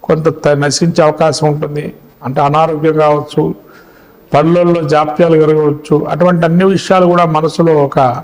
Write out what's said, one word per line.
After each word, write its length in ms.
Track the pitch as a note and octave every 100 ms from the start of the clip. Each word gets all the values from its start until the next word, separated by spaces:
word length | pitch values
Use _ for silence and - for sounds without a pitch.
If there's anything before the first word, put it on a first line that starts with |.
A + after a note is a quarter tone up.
కొంత 240 | - D#3 D#3 D3+
త-, 40 | D3
నశించే 560 | D3 D3 C#3 E3+ E3
అవకాశం 440 | D#3 D3+ D#3+ C#3+ D#3
ఉంటుంది. 460 | D3 D3+ D3 D#3+ - - _
అంటే 180 | C3 C3
అనారోగ్యం 560 | C#3+ D3+ E3 D3+ D#3 D#3
కావచ్చు, 580 | D3+ D3 C#3+ - D#3+ - - - - - - - _
పనులలో 480 | C#3 D#3 F3 F3 E3+
జాప్యాలు 640 | D3+ D3+ D3+ - E3+ D#3+ D3+
కలగవచ్చు. 600 | D#3 D3+ D3 - D3+ -
అటువంటి 360 | D3+ F3 F3 E3
అన్ని 200 | F3 F#3+
విషయాలు 400 | F#3+ - F#3+ F3+
కూడా 200 | F3 E3+
మనసులో 480 | D#3 D#3 - E3+
ఒక 260 | D#3 C#3 D3 C3 A#2+